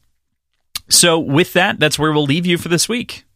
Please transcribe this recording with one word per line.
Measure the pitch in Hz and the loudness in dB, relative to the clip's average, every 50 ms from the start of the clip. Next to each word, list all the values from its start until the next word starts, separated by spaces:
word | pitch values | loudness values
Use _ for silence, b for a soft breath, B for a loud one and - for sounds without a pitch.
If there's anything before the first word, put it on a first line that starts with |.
| _ _ _ _ _ _ _ _ _ _ _ _ _ _ - - - - | _ _ _ _ _ _ _ _ _ _ _ _ _ _ -16 -14 -4 0
So | - - 180 175 165 170 | 2 4 4 4 2 2
with | 139 - 135 160 180 - - | 0 0 2 2 2 2 0
that, | 180 185 208 - - | 0 0 0 0 0
that's | 151 151 - - | -2 0 0 0
where | 151 156 | -2 0
we'll | 151 151 147 | 0 0 0
leave | 135 139 180 175 | 0 0 0 0
you | 180 170 165 | 0 -2 -2
for | - 165 | -2 0
this | 175 156 - - | -2 0 0 -2
week. | 226 247 208 - - - - _ _ | -4 -6 -6 -10 -14 -18 -20 _ _